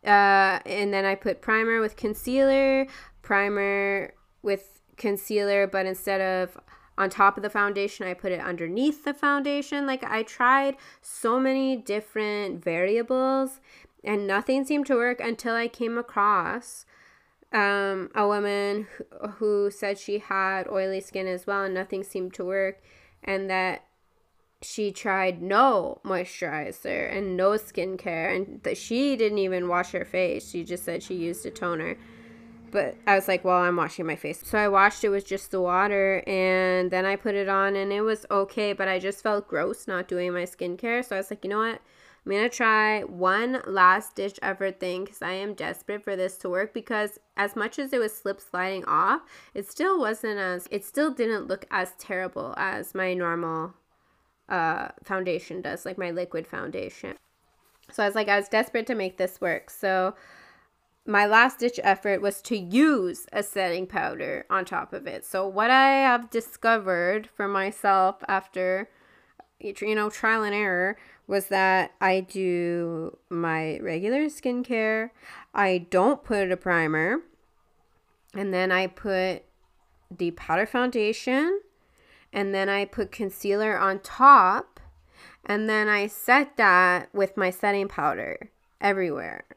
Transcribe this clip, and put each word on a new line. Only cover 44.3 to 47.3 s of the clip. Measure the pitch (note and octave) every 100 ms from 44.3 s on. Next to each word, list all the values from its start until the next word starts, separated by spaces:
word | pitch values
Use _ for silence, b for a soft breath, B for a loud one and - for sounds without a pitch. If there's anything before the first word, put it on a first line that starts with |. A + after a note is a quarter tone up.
| G3
effort | G3 F#3+ G3 F#3
thing | F#3 F3+ G3+
'cause | -
I | E3
am | F#3 G3+
desperate | G3+ D#3 F3+ - G#3
for | G#3
this | G3 F3+ F#3
to | F#3+
work," | F3+ G#3+
because | A#3 - A3 G#3 - _